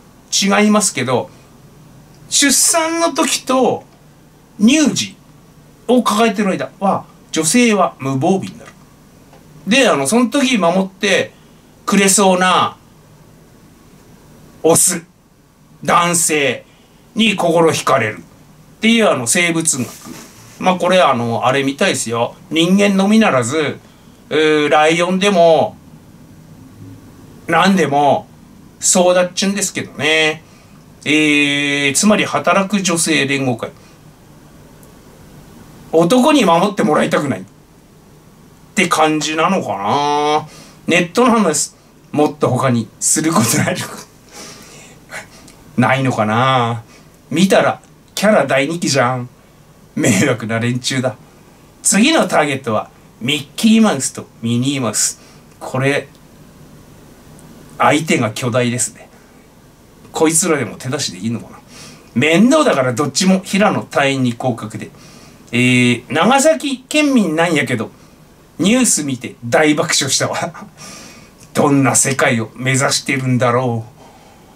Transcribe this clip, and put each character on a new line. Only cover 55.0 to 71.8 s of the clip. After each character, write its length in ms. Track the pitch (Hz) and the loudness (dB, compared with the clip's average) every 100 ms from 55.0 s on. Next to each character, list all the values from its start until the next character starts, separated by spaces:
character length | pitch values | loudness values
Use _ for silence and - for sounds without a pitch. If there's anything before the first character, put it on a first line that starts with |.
| - - - - - - | -4 -6 -18 -20 -20 -18
こ 200 | - 127 | -10 -4
れ、 280 | 135 143 - - - - - - - - - - - - - - - - - - | -2 -2 -4 -16 -20 -20 -20 -20 -20 -20 -20 -20 -20 -20 -20 -20 -20 -20 -14 -2
相 260 | 127 151 | 2 2
手 160 | 160 156 | 0 0
が 100 | 110 | -2
巨 220 | - 123 | -4 -4
大 180 | 123 123 | -2 -2
で 80 | 120 | -2
す 160 | - | -6
ね。 160 | - - - - - - - - - - - - | -10 -20 -20 -20 -20 -20 -20 -20 -20 -20 -20 -10
こ 160 | - 160 | -2 0
い 60 | |
つ 140 | 160 185 | 2 0
ら 100 | 147 | -2
で 80 | 107 | -4
も 100 | 92 | -10
手 140 | 123 | -8
出 100 | 143 | -6
し 120 | - | -8
で 40 | 92 | -8
い 80 | 110 | -8
い 20 | |
の 80 | 110 | -8
か 100 | - | -10
な。 100 | - - - - - - | -20 -20 -20 -20 -20 -8
面 380 | 117 151 170 247 | -2 2 4 4
倒 120 | 311 | 4
だ 120 | 247 139 | 2 0
か 80 | |
ら 100 | 127 | -2
ど 140 | 117 143 | -2 -4
っ 40 | |
ち 140 | - 185 | 0 0
も 140 | 190 | 0
平 320 | - 196 208 | 0 0 0
野 100 | 135 | 0
隊 320 | - 156 139 135 | -4 -2 -2 0
員 80 | |
に 100 | 123 | -2
降 200 | 117 131 | -2 -4
格 240 | 113 110 104 | -6 -8 -14
で。 140 | - - - - - - - | -16 -18 -20 -20 -20 -20 -8
え 60 | 120 | 0
ー、 560 | 127 123 123 117 - | 2 4 2 0 -2
長 260 | 143 196 269 | 0 2 4
崎 400 | 302 320 285 262 | 4 0 -2 -8
県 340 | - 302 294 | -4 -2 2
民 220 | 254 180 156 | 2 0 0
な 100 | 175 | 0
ん 100 | 147 | 0
や 100 | 131 | -2
け 100 | 120 | -4
ど、 140 | 107 - - - - - - - | -6 -12 -20 -20 -20 -20 -16 -4
ニ 120 | 175 | 0
ュ 100 | 247 | 2
ー 40 | 240 | 2
ス 180 | 170 | -2
見 140 | 147 123 | -4 -8
て 180 | - - | -10 -12
大 300 | 120 156 151 | -2 0 2
爆 220 | 151 160 - | 2 0 -2
笑 120 | 135 | -2
し 60 | - | -2
た 80 | 139 | -2
わ。 100 | - 170 - - - - - | -4 -8 -10 -20 -20 -20 -20
<laughs> 540 | - - - - - | -20 -20 -20 -20 -10
ど 160 | - 147 | -2 2
ん 120 | 139 | 2